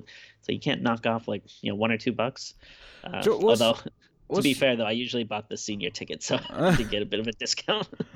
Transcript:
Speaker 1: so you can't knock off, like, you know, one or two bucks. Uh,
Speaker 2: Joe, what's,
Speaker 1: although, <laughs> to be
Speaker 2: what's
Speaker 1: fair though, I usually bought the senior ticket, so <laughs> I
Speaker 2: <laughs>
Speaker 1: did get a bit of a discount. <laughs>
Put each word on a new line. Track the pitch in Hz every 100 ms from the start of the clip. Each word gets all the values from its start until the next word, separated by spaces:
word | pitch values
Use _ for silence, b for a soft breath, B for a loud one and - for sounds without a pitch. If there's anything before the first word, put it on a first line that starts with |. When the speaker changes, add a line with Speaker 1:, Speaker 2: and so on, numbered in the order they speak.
| - B B B
Speaker 1:
so | -
you | 113
can't | 147 -
knock | 117 117
off, | 117 113 113
like, | 104 - -
you | 104
know, | 101
one | 113
or | 113
two | -
bucks. | 113 117 - - - B B B B
Uh, | - 98
Speaker 2:
Joe, | 143 -
what's, | 208 113
Speaker 1:
although, | 113 113
<laughs> |
to | - - _ _ - 151
be | 143
Speaker 2:
what's | 131
Speaker 1:
fair | 135 117
though, | 107
I |
usually | 117 123 120
bought | 110 110 107
the | -
senior | - 101 -
ticket, | - - 78
so | - 131
<laughs> | -
I | - 175
Speaker 2:
<laughs> | 151
Speaker 1:
did | 107
get | 104
a | 104
bit | 104
of | 113
a |
discount. | - 123 - - 214 185
<laughs> | - -